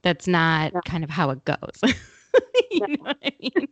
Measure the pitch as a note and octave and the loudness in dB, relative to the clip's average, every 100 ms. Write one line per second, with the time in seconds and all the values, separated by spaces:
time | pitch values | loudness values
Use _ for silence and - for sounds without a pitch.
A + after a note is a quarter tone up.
0 | F3+ F3 F#3 F3 E3 D#3+ D#3 F3+ - E3 | -2 -2 2 4 4 2 0 -4 -6 -6
1 | D#3+ D#3+ D3 C3+ - - - - B3+ - | -4 -2 -2 -2 -4 -6 -8 -2 0 0
2 | - - _ C5 - B4+ - F4 G#3 D4 | -8 -20 _ 2 2 0 0 -2 -2 -4
3 | - C#4+ C#4 - - - - | -6 -6 -6 -6 -4 -4 -4